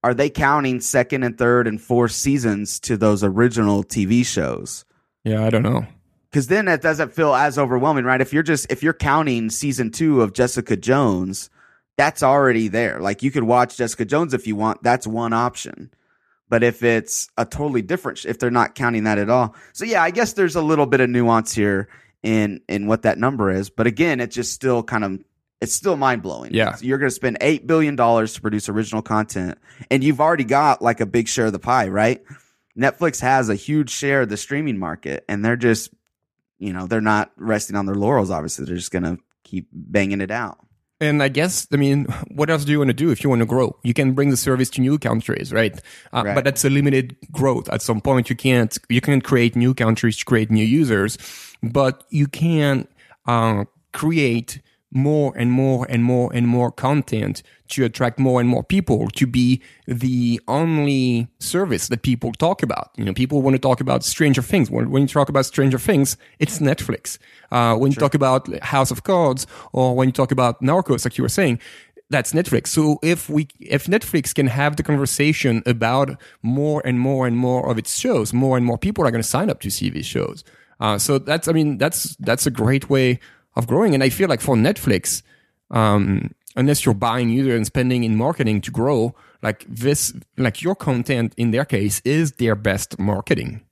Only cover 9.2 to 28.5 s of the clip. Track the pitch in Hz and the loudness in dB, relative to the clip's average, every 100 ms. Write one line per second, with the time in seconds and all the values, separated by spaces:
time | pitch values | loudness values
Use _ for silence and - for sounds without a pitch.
9.2 | 151 117 110 113 147 127 113 - 160 135 | 2 -2 -2 -4 -4 -2 -4 0 2 4
10.2 | 110 - 123 - - 104 107 135 127 92 | 2 2 0 0 -2 -2 2 2 2 0
11.2 | 92 95 - _ _ _ _ - 143 - | -4 -8 -14 _ _ _ _ 0 0 2
12.2 | 139 143 135 113 110 107 113 62 95 101 | 2 4 4 2 0 -2 -2 -2 -6 -2
13.2 | 135 135 113 123 123 - 117 - 113 147 | -2 -2 2 2 2 -2 -6 -4 -2 0
14.2 | 165 127 110 104 110 - 120 123 110 113 | 0 -4 -4 -2 -2 0 0 0 -2 -6
15.2 | 117 113 123 - - - 127 _ _ _ | -2 0 -2 -4 -16 -16 -20 _ _ _
16.2 | _ _ _ 117 120 117 120 113 110 - | _ _ _ 2 2 2 2 2 -2 -8
17.2 | - - 117 - 147 127 95 180 131 - | -8 -6 -6 -4 -2 -2 -2 -6 -6 -8
18.2 | - 113 123 120 110 - 123 117 107 104 | -8 -4 0 2 0 0 -2 0 0 0
19.2 | 101 127 117 - - - 220 208 170 180 | 2 2 0 -6 -20 -10 -2 0 0 0
20.2 | 226 - 180 160 156 156 139 135 123 123 | -2 0 0 0 0 2 4 4 2 2
21.2 | 120 113 110 - 104 98 98 - _ _ | 4 2 0 0 0 0 -6 -16 _ _
22.2 | 107 110 104 92 - 101 104 113 113 - | -2 0 0 -4 -6 -4 0 0 0 0
23.2 | 123 135 98 95 101 - 113 123 170 131 | -2 0 0 0 -4 -2 -2 2 0 0
24.2 | 117 120 113 - 131 120 113 117 101 95 | -4 -6 -8 -4 -2 -2 -2 -4 -4 -8
25.2 | - _ _ _ 120 - 190 151 131 120 | -12 _ _ _ -6 -4 -2 0 0 0
26.2 | 90 62 62 110 107 - 127 135 139 - | -4 -10 -4 0 0 -2 -4 -2 -2 -2
27.2 | 127 113 139 147 135 160 151 143 117 117 | -4 0 0 0 0 0 2 2 2 4
28.2 | 110 - 110 | 0 -4 -4